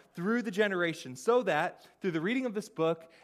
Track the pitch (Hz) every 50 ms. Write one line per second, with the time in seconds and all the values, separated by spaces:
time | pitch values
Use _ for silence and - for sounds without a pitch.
0 | - _ - 170 170 208 226 240 202 226 180 202 214 202 190 175 175 165 156 -
1 | - 127 123 - - 226 240 247 233 190 151 151 170 175 - - - - _ _
2 | - 185 160 160 156 208 247 269 254 240 190 214 - - - 160 160 160 165 165
3 | - - - -